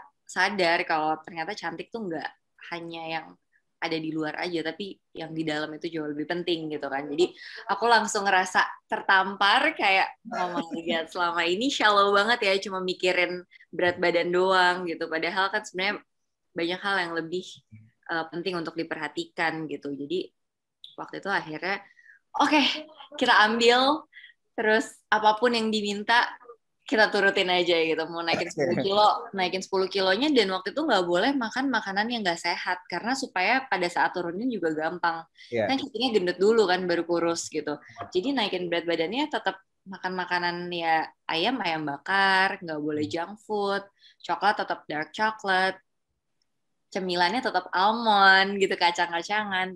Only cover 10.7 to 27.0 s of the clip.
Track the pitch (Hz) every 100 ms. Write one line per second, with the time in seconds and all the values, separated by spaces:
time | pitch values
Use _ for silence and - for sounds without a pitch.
10.7 | 165 165 165 160 185 175 170 170 185 269
11.7 | - 214 202 202 202 214 240 202 196 202
12.7 | 190 185 180 185 180 175 180 175 - _
13.7 | 160 175 175 175 170 175 175 185 185 180
14.7 | 180 175 160 165 160 165 190 196 214 208
15.7 | 180 196 202 - _ _ _ _ - 170
16.7 | 185 202 196 170 165 160 180 - - _
17.7 | 110 - _ - 170 160 175 175 175 160
18.7 | 165 165 160 151 - 165 - 165 160 156
19.7 | 143 143 139 143 180 - _ _ _ _
20.7 | _ - - 156 - 190 185 160 151 175
21.7 | 196 - _ - - _ - 277 294 254
22.7 | - - - - - 247 202 214 233 233
23.7 | 247 269 311 - - - _ _ - 220
24.7 | 220 - - _ 214 214 220 240 233 220
25.7 | 214 202 202 208 240 - - - - _
26.7 | _ - 220